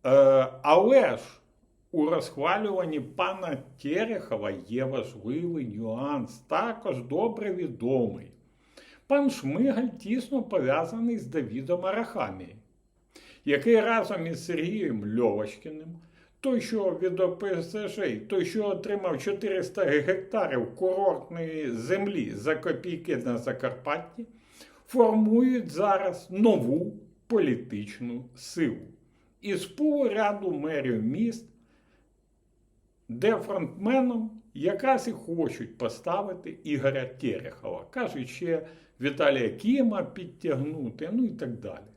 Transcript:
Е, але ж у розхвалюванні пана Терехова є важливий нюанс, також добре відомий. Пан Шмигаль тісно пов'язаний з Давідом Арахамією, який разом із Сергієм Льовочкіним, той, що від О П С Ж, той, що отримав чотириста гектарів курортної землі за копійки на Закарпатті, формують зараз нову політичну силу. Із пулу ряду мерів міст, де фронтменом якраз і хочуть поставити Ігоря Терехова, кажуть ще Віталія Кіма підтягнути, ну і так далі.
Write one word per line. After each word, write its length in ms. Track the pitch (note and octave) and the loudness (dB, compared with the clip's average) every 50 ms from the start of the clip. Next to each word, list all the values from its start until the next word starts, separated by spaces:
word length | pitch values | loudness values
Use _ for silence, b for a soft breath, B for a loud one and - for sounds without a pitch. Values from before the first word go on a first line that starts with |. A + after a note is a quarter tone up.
| - | 6
Е, 420 | C3 C3 C#3 C#3 C3+ C3+ C3+ C3 C3 - - | 8 8 10 10 10 8 8 6 4 -2 -2
але 540 | - D3 D#3 F3+ G3+ A#3 C4+ C4 A3 C#3+ A#2 | 4 6 8 8 8 8 8 8 8 6 0
ж 260 | - - - - _ _ _ _ _ _ _ _ _ _ _ | -2 -8 -16 -20 _ _ _ _ _ _ _ _ _ _ _
у 180 | - D#3+ D3+ D#3 | 0 0 2 2
розхвалюванні 880 | F3 D#3 C3+ - - - C#3 E3+ F#3+ G#3 G#3+ G3+ F#3+ F#3 F3 D#3+ D#3 C#3+ | 2 0 -2 -4 -6 -2 0 2 2 2 0 -2 -2 -2 -2 -2 -4 -6
пана 580 | C3 B2+ - - F3+ F#3 F#3+ F#3+ F#3 E3 C#3 C3+ - - - - | -6 -8 -4 -2 -2 -2 -2 -4 -6 -6 -6 -6 -8 -16 -20 -10
Терехова 680 | - C#3 D#3+ F#3+ A3 A#3 A3 F#3+ - - - G2+ G2+ G2 F#2+ F2+ F2+ G2 | -4 -2 0 0 0 0 -4 -6 -4 -4 -4 -2 -2 -4 -4 -6 -8 -6
є 160 | A2+ B2+ C3+ | -4 -2 -2
важливий 800 | C3 C3+ B2 G#2+ - - G#2+ F#2+ A2 C#3 D#3+ F3 F3 E3+ D#3 B2+ | -2 -2 -4 -6 -6 -12 -10 -6 -4 -4 -2 -2 -2 -4 -4 -4
нюанс, 720 | A2+ G2+ G#2+ A2+ A2+ A2 A#2+ C3+ C#3+ D3 C3+ A#2 - - - | -6 -6 -6 -6 -4 -4 -4 -4 -4 -2 -4 -4 -6 -10 -20
також 640 | - _ D3+ E3+ G#3+ A#3 A3 A3+ - G3+ C#3+ B2 | -8 _ -2 -2 0 -2 -6 -6 -6 -6 -4 -4
добре 520 | B2 B2 C#3 F3 A3 A#3 G#3+ G#3+ G#3 G3+ F3+ | -6 -4 -2 0 0 0 -2 -4 -6 -4 -4
відомий. 760 | F3+ F3 C#3 A#2 - A2+ B2 C3+ B2+ A#2 G#2 - - - - - _ _ _ b b b b b b b b b b b | -4 -6 -6 -6 -4 -2 0 2 2 2 0 -4 -8 -14 -18 -20 _ _ _ b b b b b b b b b b b
Пан 240 | _ C#4 C#4+ C#4+ C4 | _ 2 4 4 2
Шмигаль 580 | - - - C3+ D3 F#3+ B3+ C#4 A#3 A3 B3+ A3+ | 0 0 -4 -2 0 2 2 2 2 2 -2 -2
тісно 540 | - - - G3 A#3 C4 - - C#4 B3+ | -4 -8 -4 -2 -2 -2 -2 -2 -4 -4
пов'язаний 760 | G#3 - G3+ F3 C3 B2+ C#3 D#3 E3 E3 - A3+ A#3 A#3+ A#3 G#3+ | -2 0 0 0 2 2 2 2 0 -2 -4 -2 -2 -2 -2 -2
з 80 | - | -6
Давідом 600 | - - D#3+ C3 G#2 G#2+ C3+ C3+ C3+ F3 F3 F#3 | -4 -4 -4 -4 -2 -6 -6 -2 -2 -2 0 0
Арахамією, 680 | F#3+ G3 A3+ A3+ - - F#3+ B2+ G2 F#2+ F#2 F2+ E2+ G2 G#2+ _ _ _ _ _ _ _ _ _ B B B B B B B B | -2 -2 -2 -4 -4 -4 -4 -4 -4 -6 -12 -14 -16 -18 -20 _ _ _ _ _ _ _ _ _ B B B B B B B B
який 360 | D3 C#3+ C#3 C3+ A#3 A#3 A3 | 0 0 2 6 6 6 6
разом 460 | A3 A#3 A#3 A3+ G3 - G3+ F3 E3 | 6 4 2 2 0 -2 -4 -4 -4
із 200 | E3 D#3 - - | -6 -6 -8 -6
Сергієм 720 | - E3+ D3+ D#3+ F3 G#3 G#3+ F#3 D3 A#2 G#2 G2+ G#2 A2 A#2+ | -4 -4 -2 -2 -2 -2 -2 -2 -2 -2 -4 -4 -2 0 2
Льовочкіним, 720 | A#2+ A2 G2+ G#2 G#2+ G#2 - - - D#3 D#3 D#3 D#3+ E3 E3+ - b b b b b b b _ | 2 2 2 0 -4 -6 -8 -14 -14 -14 -14 -12 -14 -16 -16 -18 b b b b b b b _
той, 200 | - C4+ B3+ A3+ | -2 0 0 0
що 380 | - - A3+ G#3+ G3 F#3 E3 D#3+ | 0 -2 -2 0 0 0 0 0
від 180 | F3+ F#3 F3 F3+ | -2 -2 2 2
О 80 | F#3 F3+ | 0 0
П 340 | F#3 - G#3 G3 F#3 E3 | 0 -2 -4 -2 -2 -2
С 260 | E3 - - G#3+ G#3 - | -4 -6 -6 -6 -6 -6
Ж, 280 | - G#3+ F#3+ D3 A2 | -4 -4 -2 -2 -2
той, 280 | G#2+ - - G#3 F#3 E3 | -4 -6 -2 -2 0 0
що 240 | - - A3 G#3 G3+ | 0 -2 -2 0 0
отримав 540 | F#3+ - - G#3+ G3+ G3+ F#3+ F3+ D#3 C3 | -2 -2 -2 -4 -4 -2 0 -2 -2 -2
чотириста 640 | - G3+ G3 G3+ A3+ G#3 G3 F#3 - - - G3+ F#3+ | -2 -4 -4 -2 -2 -2 -2 -2 -2 -4 -2 0 2
гектарів 920 | C3+ D3 D3 C#3+ F3+ F#3+ F#3 F#3+ - - A3 F#3 D3+ C#3 B2 A2 - - | 4 4 4 4 2 0 0 -2 -2 -2 0 0 0 0 -2 -2 -4 -4
курортної 960 | - F#3 F#3 F#3 F#3+ G3 F#3 E3+ F3 - - E3+ E3 E3 D#3+ D#3+ D#3 D3+ B2+ | 0 0 0 2 4 4 2 2 2 -6 -12 -8 -8 -6 -6 -4 -4 -4 -4
землі 600 | A#2 A2+ A2+ C#3 F#3 F#3+ G3 G3+ G3+ D#3 A2+ G2 | -4 -6 0 0 0 0 0 -2 -2 -2 -4 -4
за 260 | - G2+ G#2+ D3 D#3 | -6 -4 0 0 -2
копійки 600 | D#3 - F3 D#3 - - F3+ E3 E3 - F3 D3 | 0 0 -2 -2 -2 -4 -6 -6 -6 -2 -2 -2
на 220 | A#2+ - C3 A#2+ A2+ | -2 0 -2 -2 -2
Закарпатті, 880 | - C3+ B2 - - B2 B2+ - - C#3+ D3 E3 - - - - A3+ - B B B B B B B B B B B | -2 -4 -4 -2 -4 -4 -4 -4 -4 -4 -4 -4 -6 -10 -14 -14 -14 -14 B B B B B B B B B B B
формують 840 | - - B3+ A#3 G#3+ G#3+ A3 G#3+ G#3+ A3 A#3 B3+ B3+ B3+ B3 F#3+ E3+ | -2 4 6 6 6 8 6 6 6 6 6 6 6 4 2 -2 -2
зараз 560 | D3 E3 G3+ G3+ G3 F#3 F#3+ F#3 F3 - - - | -2 0 2 4 4 2 2 -2 -4 -4 -12 -8
нову 640 | F3+ G3 G#3+ A3+ G3+ D#3+ B2 A#2+ C#3 D#3+ F3 G#3 - - - - _ _ _ | 0 4 6 6 6 6 2 2 0 0 0 -4 -8 -12 -20 -20 _ _ _
політичну 1000 | _ A#2+ F#3+ E3+ C#3 A#2+ - - - A2+ G#2 G#2 G2+ - - A#2+ A#2+ A#2+ B2 B2+ - - | _ 2 2 4 4 2 -2 -4 -8 -8 -8 -8 -10 -10 -10 -8 -8 -8 -8 -12 -14 -20
силу. 500 | - - - - E3+ D#3+ B2 F2+ E2 - - - _ _ b b b b b b _ | -18 -18 -10 -2 0 0 0 0 -4 -12 -18 -20 _ _ b b b b b b _
Із 240 | - G3+ G3 - - | -6 -4 -4 -4 -4
пулу 440 | - - - D4+ D4+ C#4+ C#4+ C4+ A3+ | -8 -4 0 0 2 2 2 2 2
ряду 420 | G3+ G#3+ G#3+ G#3 G#3 G3+ G3 F3+ | 2 2 2 0 0 -2 -4 -4
мерів 520 | D#3 C#3+ D3 D#3 D#3+ C#3+ C3 B2+ A#2+ G#2+ | -4 -2 -4 -2 -2 -2 0 0 -2 0
міст, 440 | G#2+ A#2 C#3 F3+ A#3 A#3 A3+ - - - _ b b b b b b b b b b b b b _ _ _ _ _ _ _ _ _ _ _ _ _ _ _ _ _ - A#2 A#2+ | 0 -2 0 0 0 -2 -2 -6 -14 -20 _ b b b b b b b b b b b b b _ _ _ _ _ _ _ _ _ _ _ _ _ _ _ _ _ -12 -6 0
де 180 | D#3 G#3+ A3+ | 2 2 2
фронтменом 960 | - - - G3 F#3 D#3+ D3+ - F3+ G3 A3 C4 C4+ B3+ B3 A#3+ A3+ A3 A3 - - - - _ | 2 -2 -4 -4 -4 -4 -4 -6 -2 0 2 4 4 4 2 0 -2 -4 -6 -8 -14 -20 -16 _
якраз 540 | - C#3+ F3+ G3+ G3 C4 C4 C4+ - - A#3+ | -2 -2 0 0 2 2 2 2 2 2 -4
і 40 | |
хочуть 640 | - - - - E3+ E3 D#3 A#2+ - - A#2 G2+ - - | -6 -6 -8 -6 -2 0 0 -2 -2 -6 -10 -12 -8 -6
поставити 800 | B2 A2+ - - - E3+ F3 G3+ G3+ G3 F#3 F3 - D#3+ - - - | -4 -4 -4 -6 -4 -4 -2 -2 -2 -6 -8 -10 -12 -14 -16 -12 -4
Ігоря 420 | - D3 C3+ C3+ C#3 C3 C3+ B2+ | -4 -2 2 2 0 0 0 -6
Терехова, 800 | - - - D3 A#2+ G2 - - - - - - G#2+ F2 F2+ F2 - | -6 -10 -6 -4 -4 -4 -4 -8 -12 -16 -12 -10 -10 -8 -10 -12 -10
кажуть 380 | - B3+ A#3+ F3+ - C#3+ A#2+ B2 | -6 -6 -6 -4 -4 -8 -10 -10
ще 380 | - - F3+ E3+ E3 D#3 B B B B B B B _ | -10 -8 -2 -2 -2 -2 B B B B B B B _
Віталія 500 | B2 C#3+ C#3 - D3+ C#3+ C#3 C3 A#2 G#2 | -4 -4 0 4 4 4 4 4 0 0
Кіма 520 | - - - G#3+ C4 C#4 B3+ A3+ G#3 F#3+ | -2 -2 2 2 4 4 4 2 2 0
підтягнути, 1080 | F3 - - F#3+ F3+ - - - - E3 C#3 B2+ C#3 D3+ D#3 D#3+ C3+ A2+ - - D3+ E3+ | -4 -6 -8 -12 -14 -14 -14 -6 -4 -2 -2 -2 -2 -4 -6 -6 -8 -8 -8 -8 -8 -4
ну 120 | G#3 B3 B3+ | 0 0 0
і 40 | G#3 | 0
так 280 | E3+ - D3 B2 A#2 G#2 | -2 -6 -8 -8 -8 -10
далі. 260 | - F#2+ E2 D#2+ G#2 - - | -10 -12 -12 -12 -16 -20 -20